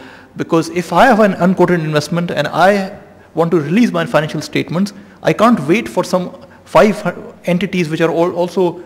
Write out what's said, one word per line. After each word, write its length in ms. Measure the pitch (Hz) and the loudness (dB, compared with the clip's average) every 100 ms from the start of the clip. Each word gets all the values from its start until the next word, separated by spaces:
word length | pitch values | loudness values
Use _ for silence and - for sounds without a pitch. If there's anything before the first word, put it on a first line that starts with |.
| - - - - | -20 -20 -14 -10
Because 320 | 151 165 156 | -2 -2 -2
if 240 | 175 175 | -6 -2
I 140 | 175 247 | 4 6
have 140 | 214 | 6
an 120 | 214 | 2
unquoted 480 | 180 180 180 175 175 | 2 0 2 2 2
investment 500 | 156 151 147 170 175 | 0 -2 -2 -4 -4
and 160 | - 147 | -4 -4
I 520 | 151 180 202 190 - - - - | 2 2 2 -4 -10 -20 -20 -8
want 180 | 151 165 | -4 0
to 80 | 170 | 0
release 300 | 139 196 240 | 0 2 2
my 140 | 170 | 0
financial 380 | 160 151 156 156 | 0 0 0 -6
statements, 500 | - 139 135 156 202 - - - | -6 -6 -4 -2 -4 -6 -20 -6
I 100 | - | -2
can't 260 | 165 220 233 | 2 2 2
wait 280 | 147 175 165 | 2 0 -2
for 160 | - | -4
some 420 | 175 185 180 - - - - | -2 -2 -4 -12 -20 -20 0
five 360 | 160 208 196 175 - - - - | 4 4 2 -6 -8 -14 -10 -4
entities 420 | 175 202 185 156 | -2 -2 -2 -2
which 140 | 160 | 0
are 80 | 165 | 0
all 240 | 156 175 | 0 0
also 480 | 175 175 196 180 165 | -2 -4 0 -2 -2